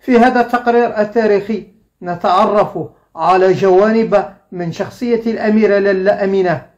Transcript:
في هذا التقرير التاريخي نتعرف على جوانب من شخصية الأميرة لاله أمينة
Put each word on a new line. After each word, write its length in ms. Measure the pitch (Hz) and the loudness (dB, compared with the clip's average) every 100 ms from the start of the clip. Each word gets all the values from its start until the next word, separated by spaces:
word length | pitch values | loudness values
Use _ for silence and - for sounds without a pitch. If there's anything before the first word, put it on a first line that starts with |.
في 180 | - 240 | 2 2
هذا 220 | 247 247 | 4 2
التقرير 600 | 240 247 240 233 233 220 | -2 -2 0 0 0 -2
التاريخي 640 | 208 233 214 202 202 214 - _ _ _ | -2 -2 0 0 -2 -8 -8 _ _ _
نتعرف 760 | 175 175 208 180 208 208 180 180 - _ _ - | -10 -6 0 0 2 0 -2 -4 -12 _ _ -4
على 360 | 165 185 190 | 0 2 2
جوانب 720 | 185 196 185 214 220 220 202 - - _ | 2 2 4 4 2 2 0 -2 -12 _
من 200 | 180 170 | -10 -10
شخصية 500 | 165 196 - 240 226 226 | -8 -10 -8 -4 -2 -2
الأميرة 460 | 220 214 214 208 202 | -4 0 2 2 2
لاله 460 | 196 190 190 208 | 2 0 0 0
أمينة 420 | 196 196 180 151 - | 0 0 0 -2 -8